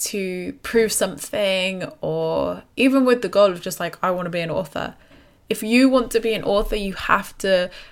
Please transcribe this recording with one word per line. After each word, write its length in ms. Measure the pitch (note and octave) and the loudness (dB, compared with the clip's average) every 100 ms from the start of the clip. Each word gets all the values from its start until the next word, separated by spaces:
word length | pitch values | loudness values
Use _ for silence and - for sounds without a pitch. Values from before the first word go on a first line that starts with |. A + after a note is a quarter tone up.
to 520 | - G#3 F#3+ F3+ F3+ - | -8 -6 -6 -6 -10 -10
prove 300 | - A#3 G#3+ | -2 0 2
something, 1000 | - F#3+ - - G#3+ G3 F#3+ F#3 F#3 F3 - | 0 -2 -4 -8 -2 0 0 -2 -4 -10 -8
or 600 | D#3 D#3+ D#3+ E3 - F3+ - - | -6 -4 -2 -2 -2 -6 -10 2
even 300 | C4 C4+ B3+ | 4 4 4
with 160 | B3 | 2
the 80 | F#3 | 2
goal 220 | G3 G3+ | 4 4
of 100 | F3 | 2
just, 180 | F#3 - | -8 -6
like, 180 | F3 - | -8 -4
"I 80 | F#3 | -4
wanna 180 | F3+ F3 | -2 -4
be 120 | F3 | -4
an 100 | E3 | -4
author." 440 | - D#3+ - - - _ - _ _ _ | -4 -4 -8 -8 -12 _ -20 _ _ _
If 140 | G3+ | -6
you 240 | G#3+ A#3+ C4 | 2 4 6
want 240 | B3+ A#3+ | 4 2
to 80 | A3+ | 0
be 140 | A3+ | 0
an 100 | G#3+ | -2
author, 320 | - G3+ G#3+ G#3+ | 0 0 0 -2
you 180 | G3 | -4
have 440 | F#3 - G3 - - | -6 0 0 0 -4
to, 320 | G3 F#3 F3+ - - | 2 2 0 -8 -20